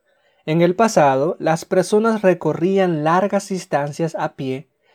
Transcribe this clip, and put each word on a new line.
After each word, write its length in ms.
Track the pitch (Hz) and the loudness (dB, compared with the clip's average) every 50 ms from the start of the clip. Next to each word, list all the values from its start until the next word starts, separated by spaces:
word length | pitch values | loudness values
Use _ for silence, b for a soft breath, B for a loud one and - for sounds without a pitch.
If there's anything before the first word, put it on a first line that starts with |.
| _ _ _ _ _ _ _ _ _ | _ _ _ _ _ _ _ _ _
En 160 | - 156 170 | -2 2 2
el 120 | 170 175 180 | 2 2 2
pasado, 640 | - 226 220 - 180 147 139 131 135 143 170 - | 2 0 2 4 4 4 4 4 2 0 -2 -4
las 280 | - 147 156 160 160 - | -4 -2 -2 -2 -2 -4
personas 560 | - 185 185 175 - 214 214 220 226 220 214 | -2 -2 0 0 2 0 0 2 2 0 2
recorrían 800 | 208 185 175 180 - 156 147 151 165 190 190 196 190 180 170 151 147 | 2 2 2 2 -2 -4 -2 0 -2 0 2 2 2 2 0 0 0
largas 460 | 156 170 185 202 196 202 196 - - | 0 2 2 0 0 -2 -4 -4 -4
distancias 680 | 190 180 - - - 143 143 147 143 - 165 160 - | -8 -8 -6 -4 -4 -2 -2 -4 -4 -4 -4 -4 -4
a 200 | 277 156 156 - | -6 -6 -6 -6
pie, 320 | - 139 131 131 131 - _ _ _ _ _ | -8 -6 -6 -6 -8 -10 _ _ _ _ _